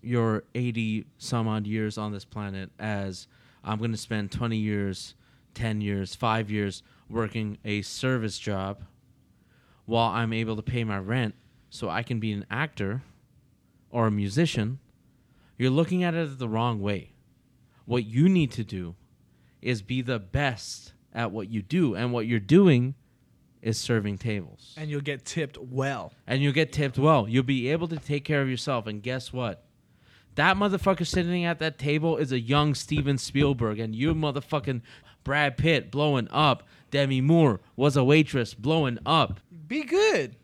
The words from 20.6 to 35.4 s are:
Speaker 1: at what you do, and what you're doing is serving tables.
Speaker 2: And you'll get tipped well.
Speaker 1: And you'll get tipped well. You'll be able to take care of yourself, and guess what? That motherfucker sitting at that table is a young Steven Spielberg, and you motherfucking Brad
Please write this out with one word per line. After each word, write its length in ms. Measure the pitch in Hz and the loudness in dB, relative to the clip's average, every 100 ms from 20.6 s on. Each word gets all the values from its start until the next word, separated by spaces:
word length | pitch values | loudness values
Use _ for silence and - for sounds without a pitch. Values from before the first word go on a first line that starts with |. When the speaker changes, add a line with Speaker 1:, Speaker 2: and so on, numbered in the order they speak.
| - - - - _ | -10 -14 -16 -20 _
Speaker 1:
at 160 | - 117 | -6 -4
what 200 | 101 98 | -4 -6
you 120 | 110 | -6
do, 320 | 92 175 156 | -2 0 2
and 200 | 95 120 | 0 -2
what 120 | 120 113 | -2 0
you're 140 | 117 | -2
doing 560 | 98 165 196 127 123 139 _ _ _ _ _ _ | 6 8 10 8 4 -4 _ _ _ _ _ _
is 160 | 113 113 | -4 -4
serving 400 | - 117 104 98 | 0 0 0 -4
tables. 560 | 117 104 78 53 - - | -4 -6 -8 -18 -20 -12
Speaker 2:
And 120 | 156 | -8
you'll 120 | 147 | -6
get 240 | 139 139 - | -6 -8 -8
tipped 320 | - 139 - | -6 -6 -8
well. 560 | 127 127 135 131 82 _ - | -8 -4 -2 -4 -10 _ -4
Speaker 1:
And 160 | 131 | 0
you'll 120 | 143 | 2
get 180 | 139 160 | 2 0
tipped 260 | - 143 123 | 0 -2 2
well. 300 | 147 151 107 | 4 6 4
You'll 160 | 120 | 2
be 240 | 131 135 120 | 2 0 0
able 220 | 160 165 | -2 -2
to 80 | 160 | -6
take 260 | - 143 | -4 -6
care 180 | 143 147 | 0 0
of 80 | 135 | 0
yourself, 380 | 127 - 127 107 | -2 -2 -4 -4
and 160 | 104 | -8
guess 300 | 113 127 123 | -6 -6 -6
what? 320 | 127 120 92 _ _ _ _ _ _ _ - | -4 -4 -6 _ _ _ _ _ _ _ 2
That 200 | 160 190 | 2 4
motherfucker 500 | 202 190 - 190 170 | 2 2 2 0 0
sitting 380 | 185 175 180 | 0 0 0
at 160 | 170 165 | -2 -2
that 180 | 160 143 | -4 -4
table 380 | 139 151 160 160 | -2 0 0 0
is 160 | 143 | 0
a 80 | 127 | -2
young 340 | 117 143 147 135 | 2 2 4 0
Steven 420 | - 151 139 135 | -2 -2 0 -2
Spielberg, 600 | - 135 143 131 117 107 | -2 2 2 2 0 -2
and 160 | 113 | -4
you 220 | 117 143 160 | -2 0 0
motherfucking 680 | 151 139 - 151 131 123 - - - _ - | 0 -4 -4 -4 -2 -6 -6 -20 -20 _ -2
Brad 320 | 143 | 2